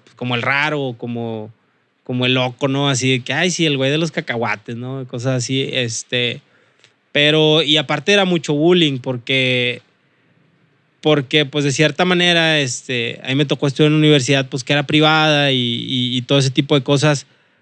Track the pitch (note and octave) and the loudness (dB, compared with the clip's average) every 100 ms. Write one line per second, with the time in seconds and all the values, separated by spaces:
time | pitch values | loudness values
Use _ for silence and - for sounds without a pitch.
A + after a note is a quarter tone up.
0 | - _ B2 A#2+ B2 C#3 D3 D3+ C3+ A#2 | -12 _ -6 -4 -2 -2 -2 -2 -4 -6
1 | A#2+ A#2 A#2 A2 G#2+ - _ _ _ _ | -8 -6 -6 -8 -10 -16 _ _ _ _
2 | - B2 B2 C3 B2+ B2 C#3 C3+ C#3+ C3 | -6 -2 2 2 0 -2 -2 0 0 0
3 | C3 C3 B2 C3+ F3+ E3 D#3 C#3 C3+ D3+ | 0 0 -2 -2 -2 0 0 0 0 0
4 | E3 E3+ D#3+ A#2+ A#2 G#2 - A#2 B2 C3+ | -2 -4 -6 -4 -4 -4 -8 -10 -8 -10
5 | B2+ B2+ B2+ C3 A#2 C3+ C3 B2+ A#2 A2+ | -10 -6 -2 -2 -2 -2 -2 -4 -4 -6
6 | - B2 A#2+ C3+ - _ _ _ _ _ | -4 -2 -2 -4 -12 _ _ _ _ _
7 | _ C#3+ D3 D#3 D#3 D#3 D3 D3+ C3+ D3 | _ 0 2 4 4 4 2 0 0 -2
8 | C#3+ G3+ F#3+ F3 - D3 D#3+ F#3 D#3 C3+ | 0 2 2 0 -2 0 4 4 2 0
9 | C3 B2 - C3+ C3 B2+ B2 A#2+ - _ | -4 -6 -4 -2 0 0 -2 -4 -12 _
10 | _ _ _ _ _ _ _ _ _ _ | _ _ _ _ _ _ _ _ _ _
11 | D3+ D3 B2+ D3+ C#3 D3 C#3+ B2 D#3 C#3+ | 0 0 2 0 0 0 -2 0 0 0
12 | F3+ F3+ F3 E3+ D#3+ D#3 C3 B2 - B2 | 0 2 2 2 2 0 -2 -6 -6 -6
13 | A#2 - - C3+ D3 D3 C#3+ C3+ D3+ D#3 | -6 -8 -4 -2 0 0 -2 2 2 4
14 | D3+ D3 B2+ C#3 C3 C#3 - D3 C#3 D3+ | 4 4 4 0 -2 -6 -2 -2 0 2
15 | D#3 D#3 D#3 D3 C#3+ C3 A#2+ A#2+ A#2+ C3 | 4 4 2 2 2 0 0 -4 -4 -4
16 | B2 B2+ A#2+ C#3 C3+ C3 C#3+ D3 B2+ C#3+ | -2 -4 0 2 2 0 0 0 2 2
17 | D3+ C#3+ - _ _ _ | 2 0 -6 _ _ _